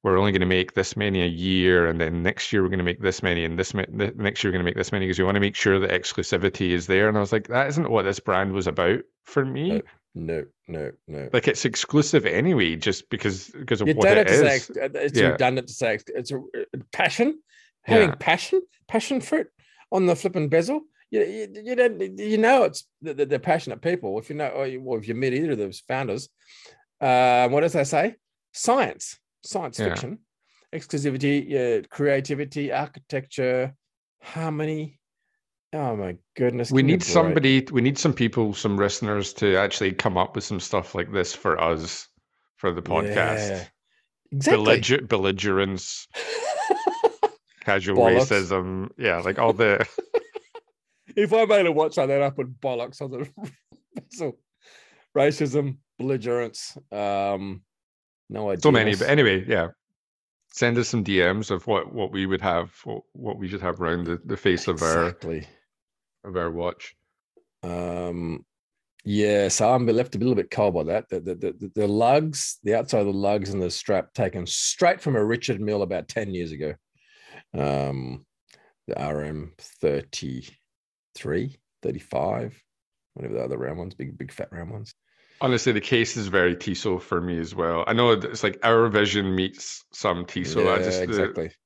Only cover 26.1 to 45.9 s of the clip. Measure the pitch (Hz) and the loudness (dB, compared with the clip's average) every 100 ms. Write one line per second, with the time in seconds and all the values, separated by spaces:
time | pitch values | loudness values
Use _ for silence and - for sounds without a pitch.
26.1 | 110 - _ _ - - _ _ _ 135 | -6 -8 _ _ -20 -20 _ _ _ 2
27.1 | 127 127 123 123 143 165 165 139 156 202 | 6 6 6 4 4 2 2 2 2 0
28.1 | - _ _ _ - - 262 151 - - | -4 _ _ _ -4 2 2 2 -2 -14
29.1 | - _ _ - 196 151 - 101 90 127 | -16 _ _ -8 -6 -6 -2 -2 -2 -6
30.1 | 214 _ _ _ _ _ 160 - 147 143 | -12 _ _ _ _ _ -14 -6 -4 -2
31.1 | 131 139 143 - 139 123 113 - - 147 | 0 0 0 0 -2 0 0 -2 -2 2
32.1 | 139 139 143 147 151 143 135 147 - _ | 2 -2 -6 -6 -6 -4 -4 -6 -12 _
33.1 | 139 135 - 127 127 131 135 _ _ _ | -8 -6 -4 0 0 -2 -8 _ _ _
34.1 | _ - 160 160 151 156 156 151 _ _ | _ -14 -8 -6 -4 -4 -4 -8 _ _
35.1 | _ _ _ _ _ _ 151 135 107 92 | _ _ _ _ _ _ -6 -4 -4 -6
36.1 | 87 _ - 123 120 120 135 135 180 165 | -10 _ -2 -2 0 2 4 4 2 4
37.1 | 175 165 160 135 135 131 131 123 139 160 | 4 4 4 4 4 2 2 2 2 0
38.1 | - 117 120 107 101 107 101 101 - 107 | 2 0 2 -2 -2 -2 2 0 0 -2
39.1 | 104 98 - 104 92 101 - 98 92 110 | -2 -4 0 4 4 2 0 -2 0 0
40.1 | 90 92 - - 98 - 101 85 90 87 | 2 0 -4 -6 -8 -2 -4 -2 -6 -4
41.1 | 98 85 - 101 82 82 82 85 - - | -2 -2 -2 0 2 2 0 -4 -12 -16
42.1 | _ _ _ _ _ 95 85 85 82 101 | _ _ _ _ _ -4 -4 -2 -2 0
43.1 | 104 80 107 104 95 95 _ _ _ _ | 0 0 -2 -4 -6 -10 _ _ _ _
44.1 | _ _ 139 247 107 107 117 117 139 123 | _ _ -2 4 4 6 4 4 0 2
45.1 | 110 95 95 101 95 98 95 - | 2 2 0 2 2 2 -2 -8